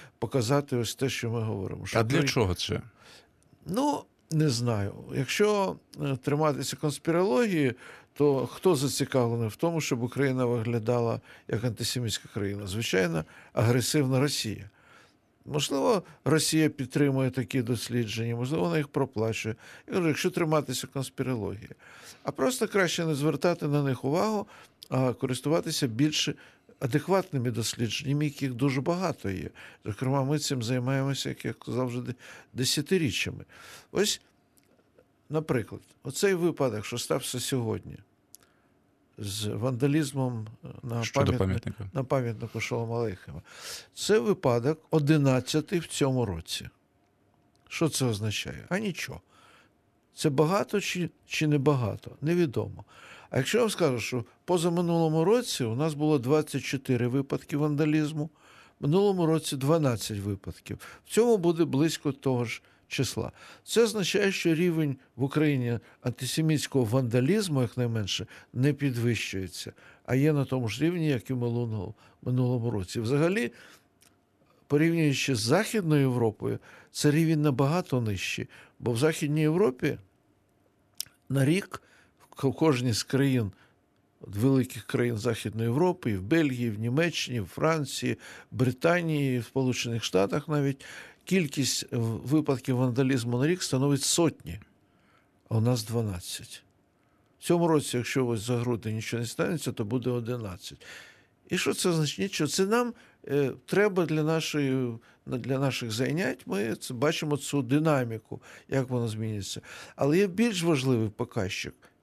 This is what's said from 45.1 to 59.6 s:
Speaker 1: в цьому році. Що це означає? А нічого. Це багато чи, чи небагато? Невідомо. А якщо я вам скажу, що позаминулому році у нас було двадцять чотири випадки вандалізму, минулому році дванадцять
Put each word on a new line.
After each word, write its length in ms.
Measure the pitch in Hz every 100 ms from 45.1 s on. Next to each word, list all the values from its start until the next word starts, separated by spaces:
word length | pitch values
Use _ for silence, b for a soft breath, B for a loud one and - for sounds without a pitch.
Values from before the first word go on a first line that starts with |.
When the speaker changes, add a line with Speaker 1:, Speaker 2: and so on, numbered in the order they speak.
| 156 139 127 123 151 151 175
Speaker 1:
в 80 | 160
цьому 400 | - 139 131 113
році. 420 | 85 - - - - _ _ _ _ _ _ _ _ -
Що 200 | - 165
це 160 | -
означає? 600 | 127 101 107 101 - - -
А 100 | 185
нічого. 420 | 214 160 - 87 _ b b b b _ _ _ _
Це 160 | - 156
багато 500 | 135 156 202 247 208
чи, 300 | - 180 160 _ -
чи 200 | - 156
небагато? 640 | 147 135 139 110 101 - -
Невідомо. 640 | 143 175 165 110 101 92 - B B B B
А 80 | -
якщо 200 | 135 214
я 60 |
вам 60 | 226
скажу, 300 | - 160 123
що 240 | - 123 113 b
позаминулому 800 | - 175 175 170 170 170 160 156
році 400 | 160 240 247 -
у 120 | 120 117
нас 180 | 160
було 240 | 147 151 151
двадцять 440 | 120 156 151 139
чотири 440 | - 135 - 123 123
випадки 500 | 131 139 143 - 147
вандалізму, 760 | 151 143 151 156 151 156 151 B B B B B
минулому 460 | 143 180 202 190 160
році 300 | 160 156
дванадцять 600 | 139